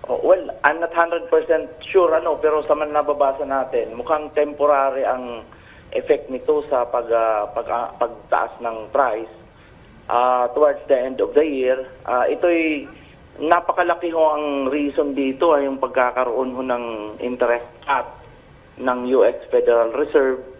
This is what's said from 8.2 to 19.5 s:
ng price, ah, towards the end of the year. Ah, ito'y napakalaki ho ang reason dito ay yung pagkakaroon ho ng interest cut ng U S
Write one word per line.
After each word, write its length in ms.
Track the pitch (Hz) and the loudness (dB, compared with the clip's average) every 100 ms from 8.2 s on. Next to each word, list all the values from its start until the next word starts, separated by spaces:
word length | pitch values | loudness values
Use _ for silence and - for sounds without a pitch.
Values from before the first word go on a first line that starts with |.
| - 80 113 - | -2 0 0 -4
ng 320 | 120 113 107 | -8 -6 -2
price, 400 | 135 127 110 110 - - - - - - - - | 2 2 0 -8 -14 -20 -20 -20 -20 -20 -18 -2
ah, 400 | 120 123 127 123 147 | 2 4 4 2 4
towards 240 | 151 139 - | 2 2 2
the 80 | 135 | 2
end 240 | 131 131 | 2 -2
of 160 | - 143 | 2 2
the 80 | |
year. 320 | 160 135 127 131 - - - | 2 2 2 0 -4 -12 -2
Ah, 160 | 123 | 0
ito'y 640 | 123 160 180 170 160 147 - - - - - - | 2 2 2 2 0 -2 -8 -18 -20 -20 -20 -6
napakalaki 720 | 151 170 175 180 175 170 175 | 0 2 2 -2 0 -2 -2
ho 240 | 160 156 | 2 2
ang 400 | 151 147 139 135 | 2 -2 -4 -2
reason 400 | 147 143 135 147 | -2 -2 -2 -2
dito 400 | 135 135 131 170 | -2 -2 0 2
ay 160 | 147 139 | 2 0
yung 80 | 135 | -4
pagkakaroon 800 | 127 127 123 120 123 113 127 123 | -2 0 0 0 -2 -2 -4 -4
ho 40 | |
ng 200 | 131 120 117 110 107 104 | -4 -4 -4 -8 -10 -8
interest 480 | 123 123 120 120 - - | -8 -2 0 0 -4 -14
cut 240 | - 135 123 - - - - - - - | -4 -4 -4 -14 -20 -20 -20 -20 -20 -6
ng 240 | 127 123 123 | -4 -2 2
U 80 | 127 | 4
S 160 | 104 - - | 4 2 0